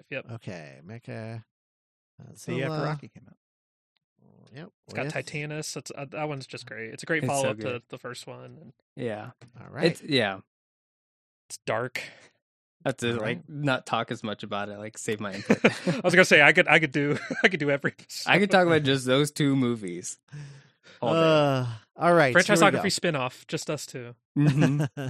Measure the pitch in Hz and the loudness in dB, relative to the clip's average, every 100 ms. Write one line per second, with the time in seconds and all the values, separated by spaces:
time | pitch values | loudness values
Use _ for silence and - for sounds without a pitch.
0 | - 135 - 113 - 90 73 67 82 113 | -14 -14 -12 -14 -12 -14 -14 -20 -20 -18
1 | - 117 110 113 - _ _ _ _ _ | -14 -14 -12 -14 -18 _ _ _ _ _
2 | _ - - - - 151 131 156 151 151 | _ -20 -20 -18 -10 -6 -6 -4 -6 -8
3 | - - - _ _ _ _ _ _ _ | -12 -20 -20 _ _ _ _ _ _ _
4 | _ _ _ 110 _ 131 165 _ - - | _ _ _ _ _ -20 -20 _ -14 -8
5 | 139 139 131 151 147 151 151 - - - | -6 -6 -8 -8 -10 -10 -10 -12 -12 -14
6 | 139 - 151 139 131 120 123 110 113 - | -12 -8 -6 -8 -12 -16 -14 -12 -12 -10
7 | - 160 135 143 135 110 110 123 - 131 | -6 -4 -2 0 0 -2 -6 -8 -10 -14
8 | 127 120 - 123 127 123 160 - _ - | -12 -14 -14 -16 -18 -20 -20 -20 _ -10
9 | 123 104 120 - - - 95 101 165 165 | -8 -8 -12 -18 -20 -20 -16 -2 -2 -2
10 | - 139 104 98 - _ _ _ _ _ | -2 0 0 -4 -12 _ _ _ _ _
11 | _ _ _ _ - - - 113 127 - | _ _ _ _ -20 -12 -6 -4 -4 -8
12 | - - - _ _ _ _ _ 139 127 | -14 -18 -20 _ _ _ _ _ -6 -4
13 | 120 117 107 175 - 147 147 127 - 113 | -2 -2 -4 -6 -8 -6 -2 -2 -2 -4
14 | 113 117 110 104 104 104 101 101 107 - | -4 -6 -8 -10 -8 -8 -8 -10 -14 -10
15 | - 107 104 95 - - 220 - - 247 | -6 -6 -6 -4 0 2 2 0 -4 -2
16 | 185 175 185 170 147 160 170 156 160 147 | 2 6 8 8 8 6 6 4 4 0
17 | 143 147 - - 226 180 143 139 - - | 0 -2 -6 0 0 2 0 -2 -2 -8
18 | - - - 147 202 196 180 160 139 135 | -14 -6 2 4 6 4 6 4 2 0
19 | 127 131 147 - 147 135 123 117 98 85 | 2 2 2 0 2 2 2 -2 -6 -10
20 | - - _ 147 143 139 _ _ _ - | -12 -14 _ -18 -18 -20 _ _ _ -6
21 | 120 165 160 156 143 131 127 110 _ - | 0 2 4 4 4 2 -2 -6 _ -2
22 | 160 175 139 147 180 196 196 135 - - | 4 6 6 4 4 6 6 4 0 0
23 | 180 151 127 - - 151 - 151 - 139 | -2 -2 -4 -8 -8 -8 -6 -8 -8 -12
24 | 120 120 _ - 147 139 143 147 151 - | -14 -16 _ 0 2 4 2 2 -4 -6
25 | 131 | -12